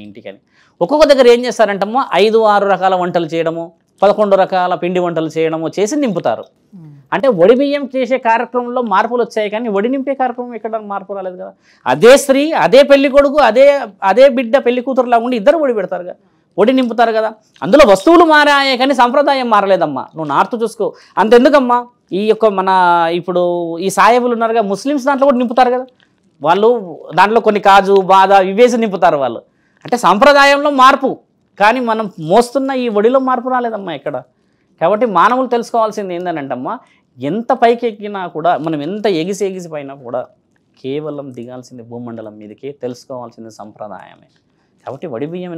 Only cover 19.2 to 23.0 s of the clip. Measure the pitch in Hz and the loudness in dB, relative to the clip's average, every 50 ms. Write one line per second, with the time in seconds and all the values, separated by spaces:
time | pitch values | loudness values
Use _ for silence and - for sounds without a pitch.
19.2 | 285 285 277 269 247 233 214 202 196 196 190 175 165 151 135 127 - - - 156 | 0 2 0 0 0 0 0 0 2 2 0 0 0 -4 -4 -8 -10 -12 -12 -10
20.2 | 156 143 139 165 208 - 247 220 233 226 - - 190 156 - - _ _ - - | -6 -2 0 -2 0 -2 -4 -6 -6 -6 -6 -6 -6 -6 -6 -12 _ _ -2 -2
21.2 | 196 220 240 240 262 311 285 277 254 240 240 240 240 240 _ _ _ - 170 190 | 2 4 4 6 6 6 4 4 2 2 -2 -2 -4 -8 _ _ _ -8 -6 -4
22.2 | 214 220 226 220 220 214 196 190 185 196 190 185 180 175 175 170 | 0 0 0 2 2 0 0 0 -2 0 2 2 4 2 2 2